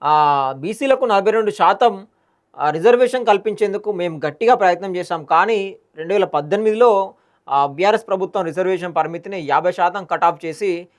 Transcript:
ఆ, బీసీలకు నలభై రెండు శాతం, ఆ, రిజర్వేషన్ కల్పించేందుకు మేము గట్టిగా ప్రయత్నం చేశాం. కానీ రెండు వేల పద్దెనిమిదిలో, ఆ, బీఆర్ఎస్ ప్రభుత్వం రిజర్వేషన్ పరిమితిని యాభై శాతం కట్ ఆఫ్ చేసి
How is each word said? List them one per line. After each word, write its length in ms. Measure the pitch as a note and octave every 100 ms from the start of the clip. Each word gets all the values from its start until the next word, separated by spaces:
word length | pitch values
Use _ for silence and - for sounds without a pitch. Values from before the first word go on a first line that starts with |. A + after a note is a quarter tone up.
ఆ, 520 | D3 D3+ D3 C#3+ C3+ C3+
బీసీలకు 480 | D#3+ A3 C#4 C4
నలభై 280 | B3 G3 F#3+
రెండు 180 | A3 G#3
శాతం, 560 | G#3 F3+ G3 A#3+ G3 G3+ _ _ _ _ -
ఆ, 120 | D3
రిజర్వేషన్ 560 | D3+ G3+ A#3+ B3+ B3+ A3
కల్పించేందుకు 640 | G3+ A3 G#3 G#3 G3+ G#3
మేము 280 | F#3+ F3 D#3 D3
గట్టిగా 280 | C#3+ A3+
ప్రయత్నం 420 | A#3+ F#3+ F3 G3 F3+
చేశాం. 280 | E3+ E3+
కానీ 520 | D3 D#3+ G3+ A3 G3 - _ D#3
రెండు 160 | E3
వేల 120 | G#3
పద్దెనిమిదిలో, 920 | F#3 D3+ D3 G3+ A3 G#3+ A#3+ G3+ G3 - _ _ -
ఆ, 180 | C#3 C#3
బీఆర్ఎస్ 400 | C#3 F#3+ A3 A3
ప్రభుత్వం 360 | F#3+ F#3 G3
రిజర్వేషన్ 500 | E3+ D#3 F#3 F#3 F3 E3+
పరిమితిని 400 | D3+ E3 F#3+ G3
యాభై 360 | C#3+ C#3+ E3+
శాతం 320 | F3+ F3 G3
కట్ 200 | F3 E3
ఆఫ్ 200 | E3+ D3+
చేసి 440 | E3+ D3+ G3+ E3+ F3+